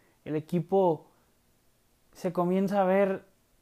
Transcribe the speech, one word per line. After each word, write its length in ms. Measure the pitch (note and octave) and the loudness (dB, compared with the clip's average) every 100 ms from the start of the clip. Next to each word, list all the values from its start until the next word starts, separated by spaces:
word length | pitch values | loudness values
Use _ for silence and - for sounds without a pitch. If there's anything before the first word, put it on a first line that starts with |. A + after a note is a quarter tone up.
| _ _ | _ _
el 120 | - D3+ | -8 -8
equipo 720 | D3+ F3 E3 G3 F#3 D#3 - _ _ _ _ _ _ _ _ _ _ | -4 -4 0 2 2 0 -6 _ _ _ _ _ _ _ _ _ _
se 200 | - F#3+ | -10 -6
comienza 480 | F3 F3 F#3 G3 G3+ | -2 0 0 0 0
a 40 | |
ver 400 | F#3 G3 G3+ F#3+ - _ _ _ | 2 2 0 -2 -10 _ _ _